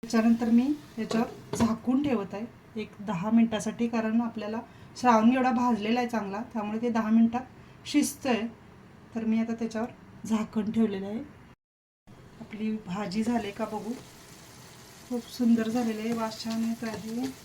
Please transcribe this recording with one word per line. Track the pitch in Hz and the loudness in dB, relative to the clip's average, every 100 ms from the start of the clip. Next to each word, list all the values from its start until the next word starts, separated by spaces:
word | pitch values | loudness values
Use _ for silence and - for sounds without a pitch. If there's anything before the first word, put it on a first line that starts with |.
त्याच्यानंतर | - 233 226 233 233 | 0 2 4 4 6
मी | 233 262 302 - - | 4 4 0 -4 -8
याच्यावर | 214 226 247 - - - | -2 0 0 -4 -10 -2
झाकून | 226 226 - 269 | 0 0 0 2
ठेवत | 294 233 190 | 2 0 -2
आहे | 202 233 - - - | -8 -10 -14 -14 -10
एक | 208 - | -10 -10
दहा | 202 190 208 | -6 -4 2
मिनिटासाठी, | 226 226 214 214 - 233 | 4 4 2 -4 -2 -2
कारण | 233 220 220 | 0 0 0
आपल्याला | 233 220 208 226 - - - - | -2 -6 -6 -8 -10 -18 -20 0
श्रावण | 247 220 220 | 6 8 8
घेवडा | 262 254 | 6 4
भाजलेला | 233 247 220 208 240 | 2 2 0 2 0
आहे | 240 | 0
चांगला, | 233 202 196 240 | -2 -4 -6 -6
त्यामुळे | 240 214 220 | -6 -4 -2
ते | 240 | 0
दहा | 226 220 | 0 4
मिनिटात | 226 226 240 254 - - - - | 6 6 2 -8 -18 -20 -20 -2
शिजतं | 294 - - 269 | 0 0 -2 -2
आहे. | 233 233 - - - - - - 226 | 0 -2 -10 -20 -20 -20 -20 -12 -6
तर | |
मी | 220 220 | 0 0
आता | 226 | 0
त्याच्यावर | 226 226 220 233 - - - - | -2 -4 -4 -6 -8 -20 -16 -2
झाकण | 214 214 226 202 | -2 0 -2 -2
ठेवलेलं | 226 220 196 196 | 2 2 0 -6
आहे. | 214 285 - - - _ _ _ _ - - - - | -8 -10 -16 -20 -20 _ _ _ _ -20 -20 -20 -20
आपली | - 202 220 220 196 | -16 -6 -4 -6 -6
भाजी | 185 202 196 | -8 -4 -2
झाली | 220 240 202 | 0 0 -2
का | - 220 | -6 -6
बघू, | 214 196 254 - - - - - - - - - - - | -6 -8 -10 -12 -20 -20 -20 -20 -20 -20 -20 -20 -20 -8
खूप | 240 - | -8 -8
सुंदर | - 240 226 220 | 0 4 4 2
झालेली | 233 233 214 | 0 -2 -2
आहे, | 226 | -4
वास | 226 220 - | -2 -4 -6
छान | 226 226 | -6 -4
येत | 226 226 226 | -2 -4 -6
आहे. | 208 214 226 262 262 | -8 -8 -6 -6 -8